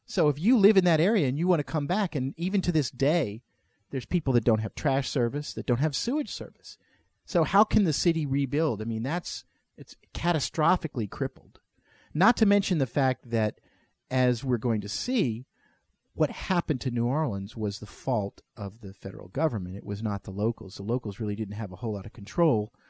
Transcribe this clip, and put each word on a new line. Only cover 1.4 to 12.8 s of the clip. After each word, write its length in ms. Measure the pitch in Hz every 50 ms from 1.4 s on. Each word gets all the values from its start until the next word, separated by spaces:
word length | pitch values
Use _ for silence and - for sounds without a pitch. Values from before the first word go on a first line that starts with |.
| 170
wanna 160 | 185 180 156
come 240 | 147 - - 160 143
back, 300 | 139 180 214 208 170 -
and 180 | 143 127 135 -
even 240 | - 170 185 190 196
to 100 | - -
this 180 | 160 160 135 -
day, 520 | - 117 - 143 165 175 139 104 101 117 - _ _ _ _ _ _ _ _ _
there's 140 | - 131 -
people 260 | - 175 180 - 147
that 100 | 123 120
don't 160 | 110 123 110 107
have 160 | 107 104 -
trash 340 | - - 151 131 139 135 -
service, 460 | - 139 120 117 123 147 147 - -
that 120 | - -
don't 120 | - 120 117
have 160 | 143 156 139
sewage 400 | - - 233 269 311 277 208 -
service. 420 | - - - - _ - - - - _ _ _ _ _ _ _ _ _
So 200 | - - 175 156
how 180 | - - 196
can 220 | 214 - - 214 202
the 80 | 170
city 340 | 143 - - 175 165 160 151
rebuild? 560 | 139 135 143 139 127 127 147 165 147 113 98
I 40 | 107
mean, 180 | 117 113 110 113
that's, 400 | 131 156 180 - - - - - _ _ _ _ _ _
it's 180 | - 143 - - _ _ _ -
catastrophically 920 | - - 175 175 151 - - - - 151 160 185 - - 156 - 123 110 98
crippled. 520 | - - 131 131 - - - - - - _ _ _ _ _ _ _ _ _ _
Not 240 | - 151 180 214 - -
to 80 | 226
mention 320 | 202 202 202 196 - 185
the 80 | 156